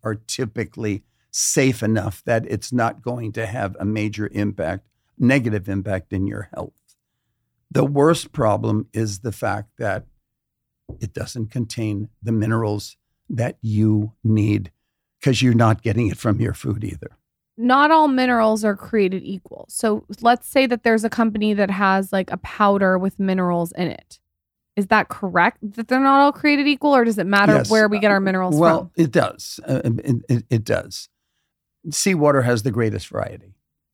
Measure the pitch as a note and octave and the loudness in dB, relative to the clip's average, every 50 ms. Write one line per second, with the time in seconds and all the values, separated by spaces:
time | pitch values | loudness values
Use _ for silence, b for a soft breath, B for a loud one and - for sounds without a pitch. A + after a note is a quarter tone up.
0 | - A2 G#2+ G#2+ - - - - C3 A2 - A#2+ A2 - - - A#2 G#2 G2 G2 | -8 -8 -8 -8 -8 -12 -8 -6 -6 -6 -6 -8 -8 -8 -8 -8 -6 -6 -6 -6
1 | - _ _ _ _ _ - - - - - D#3 C3+ C3+ B2+ - A2+ G#2+ A2+ A2 | -8 _ _ _ _ _ -6 -4 -4 0 2 2 4 2 2 0 0 0 0 0
2 | F#2+ G#2+ F#2+ - _ - A#2 A2+ - - G#2 G#2 - - B2 B2 A2+ A#2 - - | -2 -4 -8 -8 _ -2 -2 0 0 -4 -8 -8 -6 -6 -2 -2 0 -2 -2 -6
3 | - B2 A#2+ B2 A2+ G#2+ G2 A2 A2+ G2+ A2 C3 G#2 F#2+ F#2+ - F#2+ G#2 G#2+ G#2+ | -8 -8 -8 -6 -8 -8 -8 -8 -8 -8 -6 -6 -6 -6 -6 -6 -6 -4 -2 -2
4 | G#2+ G#2+ G2+ G#2 G#2 - - G#2 G#2 G#2 G#2+ - D#2+ D#2+ F2+ F#2 - _ _ _ | -4 -4 -6 -6 -8 -6 -4 -4 -4 -4 -4 -4 -6 -6 -6 -8 -10 _ _ _
5 | _ _ _ - - A#2+ C3+ C#3+ A#2 A#2 G#2 G2+ F2+ G2+ F#2+ G2 F#2+ G#2 F#2+ F#2 | _ _ _ -2 2 2 2 2 2 0 -2 -4 -4 -4 -6 -6 -4 -4 -6 -6
6 | - _ G2+ F#2+ F#2+ G2+ G#2+ G#2 G2+ - - - - - - _ _ _ _ _ | -6 _ -6 -4 -4 -4 -6 -8 -12 -12 -12 -12 -12 -14 -16 _ _ _ _ _
7 | _ _ _ _ _ _ _ _ _ _ _ _ _ _ - C3+ - C#3 C#3+ C#3+ | _ _ _ _ _ _ _ _ _ _ _ _ _ _ 0 0 0 2 2 4
8 | C#3+ D#3+ E3+ - - - - D3 A#2+ G#2+ G2+ G#2+ A2+ A2+ G#2+ A2 - - - A2 | 4 4 4 2 -2 -8 -4 0 0 2 2 0 0 -2 -2 -2 -4 -4 -6 -4
9 | A2+ G#2+ G2+ F#2+ G#2+ A#2 G2 - B2 G#2 G2+ G#2+ G#2+ - _ - B2 G2+ F#2 A2 | -4 -4 -6 -8 -10 -10 -8 -6 -4 -4 -4 -4 -8 -12 _ -8 -6 -4 -4 -6
10 | - - _ _ _ _ _ _ _ _ _ _ _ _ _ _ _ - - - | -8 -14 _ _ _ _ _ _ _ _ _ _ _ _ _ _ _ -20 -14 -12
11 | - - - - - - - B2 A2 A2 - C3 A#2 A2+ - A#2+ A2+ G#2+ G2+ G2 | -12 -10 -10 -10 -12 -10 -10 -10 -10 -8 -6 -8 -8 -8 -6 -6 -6 -6 -4 -6
12 | G#2+ - _ _ - A2+ A2+ G#2+ G#2+ A2 A2+ A2+ A2+ G#2+ G#2 G#2 - - - _ | -8 -10 _ _ -6 -4 -2 -2 0 0 0 0 0 -2 -4 -4 -8 -12 -18 _
13 | _ _ _ _ _ - - A2 A2+ - - - - A2 G#2+ G#2+ A2 G#2+ G#2+ G#2 | _ _ _ _ _ -10 -6 -4 -4 -4 -4 -6 -6 -2 0 2 2 2 2 2
14 | G#2+ G#2+ - _ - A2 A2 G#2+ G#2 G#2 G#2 G#2 G2 - - _ _ _ _ _ | 0 -4 -8 _ 0 2 2 2 2 2 0 -2 -2 -6 -14 _ _ _ _ _
15 | _ _ _ _ - C#3+ B2+ G#2+ B2+ B2 A#2 A#2+ A#2+ A2 G#2+ - - A2+ G2 A2+ | _ _ _ _ 0 0 2 4 2 4 4 4 4 4 4 2 -2 -2 -2 0
16 | A#2+ G2+ - - - A#2 G#2 F#2+ A2+ G2+ - - - - G2+ A2 G#2+ F#2 F2+ - | -2 -2 -4 -2 -2 -2 0 0 0 -2 -4 -4 -6 -6 -4 -4 -6 -8 -10 -12
17 | - - - _ _ _ _ _ _ _ _ - A#3 B3 B3+ C#4 D4 D4+ D#4+ D#4+ | -16 -18 -18 _ _ _ _ _ _ _ _ -4 0 2 4 4 4 6 6 4
18 | D#4 D4 C4 B3+ B3+ B3+ B3 A#3 A3 A3 A3 G#3+ G#3+ G#3+ G3 G3 - - - A3 | 4 4 2 2 2 2 2 2 4 2 2 2 0 -2 -2 -2 -6 -2 0 2
19 | G3 F3+ F#3+ F#3 - - G3 F3+ - - - - - - - - - A3 G#3 G#3+ | 2 2 0 -4 -6 -8 -10 -12 -12 -16 -20 -20 -18 -12 -8 -2 0 0 0 -2
20 | - _ G#3 - A3+ A#3 B3 A#3+ - - - C#4 C4+ B3 B3 A3 - A#3 A3+ A3 | -4 _ -14 0 2 2 2 2 0 -2 0 2 2 2 0 0 2 2 2 2
21 | G#3+ A3+ - - A3+ A3+ G#3 G#3+ G#3 G#3+ G#3 G3+ G3+ G3 F#3+ F#3+ G#3 F#3+ F#3+ F#3+ | 0 -2 0 0 0 0 0 0 0 0 2 0 0 0 0 0 2 2 2 2
22 | G3 F#3+ - F#3+ F#3 - - F3+ - - - - G#3+ G3+ G3+ G3 G3 F#3 F#3 F#3 | 0 0 -2 -4 -2 -4 -8 -10 -10 -14 -2 2 2 4 4 4 4 2 2 2
23 | F#3 F#3+ - - G3 F#3+ F#3 F#3+ F3+ F3 F3 E3+ E3+ E3+ - - F3+ D3+ - - | 0 -2 -2 -2 -2 0 0 0 0 0 0 0 -2 -4 -4 -6 -6 -6 -6 -10
24 | - _ - _ _ _ _ _ _ _ _ _ _ _ _ G3+ G3+ F#3 A3 G#3+ | -16 _ -20 _ _ _ _ _ _ _ _ _ _ _ _ -4 0 2 2 2
25 | - - - - G#3 F#3 F3 F3 F3 A#3 - _ - G#3 G3 A#3 A3+ - B3+ C4 | 2 0 -6 -8 -8 -2 2 2 2 2 2 _ -12 -12 -10 -10 -4 -2 0 2
26 | C4+ C4+ C#4 C#4 C#4+ C#4+ C#4+ - - D4+ D4 C#4+ C#4+ D4 C#4+ B3 - D4 C#4 B3+ | 4 4 6 6 6 4 2 2 2 2 2 2 2 0 0 2 2 4 4 4
27 | A#3+ A#3 G#3+ G3+ E3+ F#3+ G3+ G3+ G3+ G#3 G#3+ - - - A3 A3 G#3+ G#3 G#3 G3+ | 4 4 2 0 0 2 2 2 4 4 2 0 2 2 4 4 4 4 2 2
28 | G#3 G#3 G3+ G3 G3 F#3+ F#3+ F#3 F#3 F#3 D3+ D3+ E3+ E3 D#3+ - - F3 - - | 2 2 2 4 2 0 0 0 0 0 2 4 4 4 4 2 -2 -6 0 0
29 | E3 C3+ A2 D#3+ - - - - - - - - - - C3+ - - B2+ A2+ A#2+ | 0 2 4 2 2 2 -2 -8 -14 -16 -16 -14 -6 -4 -4 -2 0 -2 -2 -2
30 | - - A#2+ A#2 - - B2+ A#2+ A2+ - B2 A2+ G#2+ - G#2+ F2+ F#2 - - - | -2 -2 -2 -2 0 -2 -2 -2 0 -2 -2 -2 0 -2 -4 -4 -4 -8 -14 -16
31 | - - _ _ _ _ _ _ _ _ _ _ _ _ _ _ _ D#3+ D3 - | -16 -18 _ _ _ _ _ _ _ _ _ _ _ _ _ _ _ -8 -6 -2
32 | - G3 F#3+ D#3 D3 D3 C#3+ C3+ A#2+ A#2+ B2 A2+ G#2 C3+ G2+ A#2+ A#2 G#2+ G#2 G2+ | 0 0 2 4 4 4 4 4 4 2 0 0 0 -2 0 0 0 0 -2 -4
33 | - - - G#2 G#2 - - - - F#2+ _ _ _ _ _ _ _ _ | -8 -8 -6 -6 -6 -6 -10 -16 -20 -20 _ _ _ _ _ _ _ _